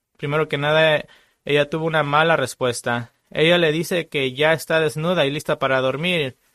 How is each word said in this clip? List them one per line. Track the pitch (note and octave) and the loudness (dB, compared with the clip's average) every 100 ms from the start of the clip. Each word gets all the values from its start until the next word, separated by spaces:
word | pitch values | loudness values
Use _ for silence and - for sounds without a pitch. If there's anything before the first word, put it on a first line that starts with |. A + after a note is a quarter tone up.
| _ _ | _ _
Primero | C#3+ D#3 D3+ | -4 -2 -2
que | C#3+ | -2
nada, | D3 D#3 D#3+ D3 - - _ _ | 2 4 4 2 -4 -20 _ _
ella | - D3 D3 | 0 0 0
tuvo | D#3+ D#3+ | -2 0
una | D#3 | 0
mala | C#3+ D3 E3 D3+ | 2 2 4 2
respuesta. | B2+ - B2 A#2 B2 A#2+ A#2+ _ _ | -2 -2 -4 -2 -4 -4 -6 _ _
Ella | - D#3+ F3 | 0 2 4
le | D#3+ | 2
dice | D#3+ E3+ F3+ D#3+ | 0 -2 -4 -4
que | C#3+ C3 | -4 -4
ya | B2+ D#3 | 0 0
está | D#3+ - D#3+ | 0 0 0
desnuda | D#3 D3+ E3 F3 | 0 -2 -2 0
y | C#3 | 0
lista | D3 - D3 | -2 -4 -2
para | C3+ C3 | 0 0
dormir, | C3 C3+ F3 F3 C3 - _ | 0 -2 -2 -2 -4 -8 _